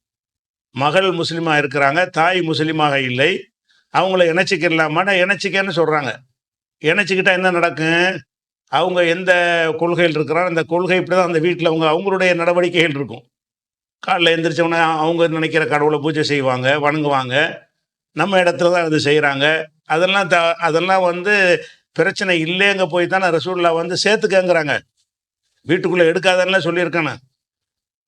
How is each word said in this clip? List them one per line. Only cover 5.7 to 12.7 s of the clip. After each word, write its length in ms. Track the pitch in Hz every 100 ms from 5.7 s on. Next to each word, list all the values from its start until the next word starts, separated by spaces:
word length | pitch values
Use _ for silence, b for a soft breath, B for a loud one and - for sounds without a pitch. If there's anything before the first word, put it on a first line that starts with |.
சொல்றாங்க. 380 | 165 156 151 131 107 _ _ _ _ _ _
இணைச்சிக்கிட்டா 500 | 151 190 190 190 190
என்ன 160 | 180 185
நடக்கும்? 680 | 175 170 139 160 170 180 185 - _ _ _ _
அவங்க 280 | 139 180 180 170
எந்த 260 | 170 185 175 175 170 160 156
கொள்கையில் 400 | 170 165 175 151
இருக்கிறாரோ 340 | 139 156 180
அந்த 140 | 165 156
கொள்கை 320 | 170 180 185
இப்படி 180 | 156 180
தான் 140 | 175
அந்த 120 | 160
வீட்டுல 280 | 170 165 165
அவங்க, 140 | 160 160
அவங்களுடைய 440 | 165 196 190 185 170
நடவடிக்கைகள் 600 | 170 175 175